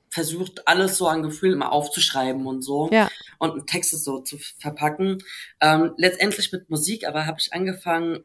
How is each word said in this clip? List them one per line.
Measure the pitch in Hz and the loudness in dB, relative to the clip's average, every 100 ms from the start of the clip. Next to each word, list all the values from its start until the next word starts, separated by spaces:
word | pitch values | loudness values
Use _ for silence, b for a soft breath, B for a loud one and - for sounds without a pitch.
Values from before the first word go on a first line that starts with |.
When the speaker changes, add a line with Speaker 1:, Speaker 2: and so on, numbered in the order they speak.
| _ | _
Speaker 1:
versucht, | - 165 170 180 - - | -4 -2 -2 -6 -2 2
alles | 170 190 190 | 4 4 2
so | 175 | 2
an | 160 | 0
Gefühlen | 156 156 190 | -2 0 2
immer | 147 - | 2 2
aufzuschreiben | 147 147 - - 135 131 131 131 | 0 0 0 0 2 0 -2 -4
und | 131 | -6
so. | 131 143 156 | -4 -2 4
Speaker 2:
Ja. | 220 208 B B B | 4 4 B B B
Speaker 1:
Und | 160 151 - | -4 -4 -4
Texte | 170 - 151 | -2 0 -2
so | 143 135 | -4 -4
zu | - 143 - - | -6 -10 -12 -10
verpacken. | 151 151 151 151 190 190 B B B _ | -10 -2 -2 0 0 -2 B B B _
Ähm, | 156 156 165 - | 4 6 4 2
letztendlich | 180 180 208 208 196 | 2 4 0 0 -4
mit | 185 - | -6 -4
Musik, | 156 151 220 - | -2 -2 -2 -4
aber | 151 156 | -4 -4
hab | 156 | -4
ich | - | -4
angefangen, | 175 190 185 - 165 170 165 | -2 -4 -2 -2 0 0 -4